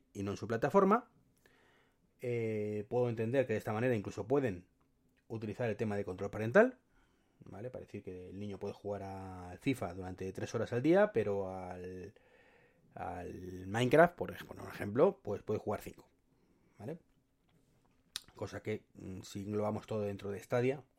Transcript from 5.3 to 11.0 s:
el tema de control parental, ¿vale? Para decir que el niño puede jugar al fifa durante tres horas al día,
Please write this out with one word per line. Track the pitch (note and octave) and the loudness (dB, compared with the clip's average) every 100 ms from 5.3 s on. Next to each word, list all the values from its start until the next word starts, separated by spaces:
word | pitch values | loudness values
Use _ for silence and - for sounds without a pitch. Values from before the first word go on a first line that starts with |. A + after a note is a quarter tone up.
| A2+ G#2+ G2 A#2+ | -8 -6 -2 -2
el | G#2 | 0
tema | A2 G2+ | 0 -2
de | |
control | G2+ F#2 G2+ | -2 -4 -6
parental, | G#2 A2 D#3 B3+ - _ _ _ _ _ - - | -4 4 6 6 4 _ _ _ _ _ -20 -18
¿vale? | G2 A#2+ | -12 -12
Para | - - | -12 -12
decir | G2+ | -12
que | G2 F#2 F2+ | -10 -12 -10
el | F#2 | -10
niño | G#2 F#2+ | -8 -6
puede | G2+ | -6
jugar | - G2+ G2+ | -6 -4 -4
al | G2 F#2+ F#2+ F#2 F2 F2 | -6 -8 -10 -12 -12 -6
fifa | C#3 B2+ F#2 | -4 -2 -4
durante | F2+ F#2 F2+ F#2+ | -6 -8 -6 -6
tres | F#2+ F#2+ A2+ | -6 -4 -4
horas | G#2 | -2
al | A#2 | 0
día, | D3 F#3 | 4 6